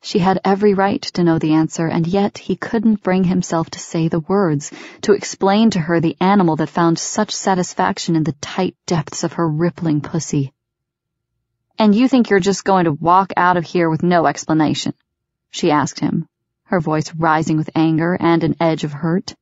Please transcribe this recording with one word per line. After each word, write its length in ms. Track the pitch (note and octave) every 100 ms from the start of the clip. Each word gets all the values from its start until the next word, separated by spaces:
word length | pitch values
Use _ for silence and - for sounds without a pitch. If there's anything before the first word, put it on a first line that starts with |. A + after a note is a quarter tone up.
She 140 | - G#3+
had 220 | F3+ F#3+
every 300 | F#3+ G3 G#3
right 280 | F#3+ G3 - -
to 80 | -
know 160 | F3 D#3+
the 140 | D#3+
answer, 340 | D#3 D#3+ - E3
and 220 | E3+ E3
yet 280 | G3 G3+ -
he 200 | - F#3+
couldn't 480 | - A#3 A3 G#3+
bring 180 | - F#3
himself 480 | F3+ F#3 F3 E3 D#3+
to 80 | -
say 300 | - E3+ E3
the 100 | E3+
words, 540 | D#3 G3 F#3 D3+ - - - -
to 100 | -
explain 580 | G3+ - - F#3+ G3+ A3+
to 80 | G3
her 220 | D#3 E3+
the 160 | D#3+ -
animal 360 | F3+ G3+ F3 D#3
that 120 | D#3
found 300 | - E3+ E3
such 320 | - - G#3+
satisfaction 840 | - - F#3+ F3+ - F#3+ G3 - E3
in 80 |
the 140 | D#3 -
tight 340 | - - F#3 -
depths 380 | - E3 C#3+ -
of 120 | E3+
her 140 | - E3+
rippling 520 | D3+ E3+ - E3 D3+
pussy. 520 | - E3+ - D3+ C3+ _ _ _ _ _ _ _ _ _ _ _ _ -
"And 160 | G#3+
you 140 | G3+ B3+
think 220 | C4 A3
you're 100 | G3+
just 240 | F#3 G3
going 220 | - F#3+ E3+
to 60 |
walk 400 | C#3+ E3 F#3 F#3+ -
out 200 | F3+ F3+
of 80 |
here 240 | D#3+ F3+ E3+
with 140 | D#3+
no 240 | F3 F3 D3
explanation?" 680 | D3 - D#3 D3+ C3+ - - _ _ _ _ _
she 200 | - F3
asked 300 | D3+ C#3 -
him, 260 | D3+ E3 D#3 _ _ _
her 160 | _ F#3+
voice 340 | D#3 D#3 D3+
rising 420 | D#3+ D#3+ D#3 D#3+ D#3
with 140 | D3+ -
anger 400 | D#3+ D#3+ E3 F#3
and 240 | E3+ E3+
an 140 | D#3+ -
edge 240 | E3+ D#3+
of 100 | D#3
hurt. 440 | C#3+ D#3+ F3 - -